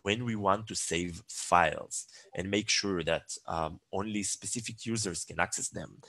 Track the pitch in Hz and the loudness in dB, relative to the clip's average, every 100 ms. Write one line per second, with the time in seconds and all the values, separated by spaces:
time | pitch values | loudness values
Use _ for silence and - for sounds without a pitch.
0 | 98 110 120 110 98 101 110 90 - 82 | 0 0 0 2 4 2 0 -4 -2 0
1 | 87 85 - - - 87 80 - - - | -2 -6 -10 -8 4 6 6 2 -6 -10
2 | - - - - 92 104 110 - 101 90 | -10 -16 -12 -4 0 2 2 2 2 0
3 | 80 80 - - - 82 78 87 - 95 | 2 0 -2 -12 -4 -2 -2 -4 -6 -4
4 | 107 107 95 - - 127 113 113 113 113 | -2 -2 -2 -4 -6 -6 -6 -8 -4 -2
5 | 104 82 - 82 90 - - - - - | -2 -4 -6 0 0 0 -6 -6 -10 -14